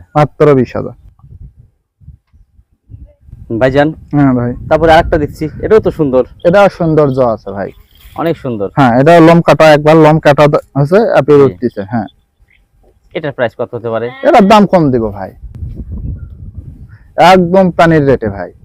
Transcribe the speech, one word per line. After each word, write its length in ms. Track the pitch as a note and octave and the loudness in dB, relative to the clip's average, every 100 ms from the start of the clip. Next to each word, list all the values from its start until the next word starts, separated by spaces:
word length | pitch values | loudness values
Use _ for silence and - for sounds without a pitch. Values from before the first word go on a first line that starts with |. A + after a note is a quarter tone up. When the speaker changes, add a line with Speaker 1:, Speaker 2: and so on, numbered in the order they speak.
| D#2+ D3 | -8 -4
Speaker 1:
মাত্র 400 | D3+ - D3+ C#3 | -2 -2 0 0
বিশ 220 | A#2+ G#2 | -2 -6
হাজার। 140 | G#2 - - _ - - - - _ _ _ _ - - _ _ _ _ _ _ _ - - _ _ - - A2+ | -10 -14 -20 _ -20 -20 -20 -20 _ _ _ _ -20 -20 _ _ _ _ _ _ _ -20 -20 _ _ -20 -12 -2
Speaker 2:
ভাইজান। 340 | C3 C3+ D3 D#3 - | 0 0 -2 -4 -6
Speaker 1:
হ্যাঁ 220 | C#3+ C#3 | -2 0
ভাই। 200 | B2+ A#2+ C3 B2 | 0 -4 -8 -4
Speaker 2:
তারপরে 220 | D#3 E3 | -2 2
আরেকটা 260 | D#3+ E3+ E3 | 2 2 -2
দেখছি, 320 | C#3+ - D#3 - | -4 -8 -12 -8
এটাও 180 | D#3+ G#3+ | -2 0
তো 120 | G3 | 0
সুন্দর। 340 | - D3+ B2+ A#2+ - | -4 -2 -2 -4 -4
Speaker 1:
এটা 260 | F3 F#3+ G3 | 0 2 2
সৌন্দর্য 500 | - E3 D#3 D3 C3 | 0 -2 0 0 0
আছে 320 | B2+ G#2+ - | -2 -4 -8
ভাই। 200 | G2 F#2 - _ _ - - | -10 -10 -12 _ _ -18 -8
Speaker 2:
অনেক 220 | D#3+ D#3+ | -6 -6
সুন্দর। 320 | C#3 A2+ F#2+ - | -8 -8 -6 0
Speaker 1:
হ্যাঁ, 240 | C3 A#2+ | 2 2
এটা 200 | C#3+ E3+ | 4 6
লোম 220 | D#3+ E3+ | 6 4
কাটা, 240 | E3 D3 D#3 | 2 4 4
একবার 320 | D3 D3+ D#3+ | 4 4 4
লোম 220 | D3+ D#3 | 4 4
কাটা 280 | D#3 D3 D3 | 2 2 2
দ-, 80 | D3+ | 0
হয়েছে, 560 | - C3+ C#3+ F#3 A3+ | -4 -4 0 0 2
আপনি 240 | - C#3 C#3+ | 0 2 4
Speaker 2:
জি। 60 | |
Speaker 1:
উঠতেছে, 400 | C3+ F#2 A#2+ - | 2 0 -8 -8
হ্যাঁ। 220 | G2 A#2 G#2 _ _ _ _ _ _ _ _ _ _ | -8 -8 -8 _ _ _ _ _ _ _ _ _ _
Speaker 2:
এটার 180 | F3+ D#3 | -10 -10
প্রাইস 200 | - A#2+ - | -6 -6 -6
কত 180 | A#2+ B2 | -10 -10
হতে 140 | A2+ | -8
পারে? 200 | A2+ A#2 - | -8 -8 -6
Speaker 1:
এটার 240 | C#4 B3+ G3 | 0 2 4
দাম 180 | G#3+ G3+ | 4 2
কম 260 | F#3 D3+ | 0 0
দিব 180 | B2 A2 | -2 -4
ভাই। 220 | G2 F#2+ - - - - - - - - - - - - - - - - - _ - | -8 -14 -16 -20 -16 -14 -14 -14 -14 -12 -14 -16 -20 -20 -20 -20 -20 -20 -20 _ 0
একদম 540 | D#3+ F#3 E3+ F#3+ F#3 | 4 4 4 2 0
পানির 340 | E3+ E3+ D#3+ C#3 | 2 2 2 2
রেটে 240 | A#2+ A2 | 0 -2
ভাই। 220 | G2 F2+ - | -8 -10 -14